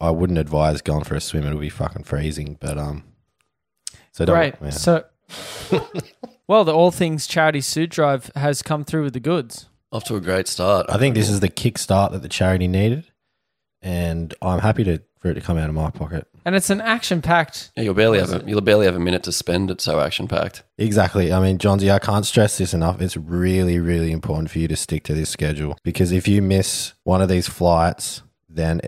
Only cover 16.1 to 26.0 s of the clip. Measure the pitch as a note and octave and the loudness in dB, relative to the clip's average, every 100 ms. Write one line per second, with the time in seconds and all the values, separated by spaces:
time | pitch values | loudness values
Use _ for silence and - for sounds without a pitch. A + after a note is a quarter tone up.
16.1 | E2+ - _ F3 F#3+ - G3+ A3+ A#3 - | -8 -10 _ -2 0 0 -2 0 -4 -2
17.1 | F3+ E3 E3+ D#3 - - - A2 F#2+ A2+ | -2 2 2 2 -8 -12 -4 -2 4 4
18.1 | G#2 F2+ F2+ G2+ G#2 G2+ G#2 G2 F2+ F2 | 4 2 -2 0 0 4 6 6 2 0
19.1 | F2+ - - - F2 F#2+ F2+ - D#2 D2 | 0 -2 -4 -2 0 0 -2 0 0 0
20.1 | - - D#2+ - - _ - G#2+ G#2 F#2 | -2 -4 -2 -4 -8 _ -4 0 2 2
21.1 | G#2 E2+ F#2 F#2+ F#2 G2+ G2 G2 G2 - | 2 2 4 2 2 2 4 4 2 2
22.1 | G2+ G2 - G#2 - F#2 E2+ E2 F#2 F2+ | 0 2 2 2 2 -2 0 0 0 -4
23.1 | E2+ D#2 F2 F#2 F#2 F2+ F2 E2+ E2+ E2 | -4 -4 0 2 2 2 2 2 0 0
24.1 | E2 - D#2 D#2+ E2 D#2+ D#2 - D#2 - | -2 -4 -4 -2 -2 -2 -2 -4 -6 -2
25.1 | D2+ D#2 - D2+ D2 D2 C#2+ F2 - | -4 -4 -4 -4 -2 -6 -6 -6 0